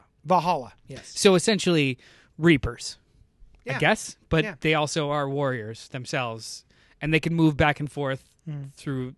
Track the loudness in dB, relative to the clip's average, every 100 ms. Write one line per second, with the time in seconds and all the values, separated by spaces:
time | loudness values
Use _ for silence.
0 | _ _ 0 2 2 -2 -6 -16 -20 -20
1 | -14 2 6 6 4 2 2 2 2 -2
2 | -10 -20 _ 2 4 4 2 -8 -12 -14
3 | _ _ _ _ -20 _ -8 0 2 0
4 | -4 -16 -2 0 0 -2 -2 0 0 -2
5 | -2 -2 -2 -2 -2 -4 -8 -12 -14 -14
6 | -6 -4 -4 -8 -12 -16 -20 _ _ _
7 | -2 0 0 2 4 4 2 0 -6 -6
8 | -6 -6 _ _ -14 -12 -12 -12 -8 -6
9 | -6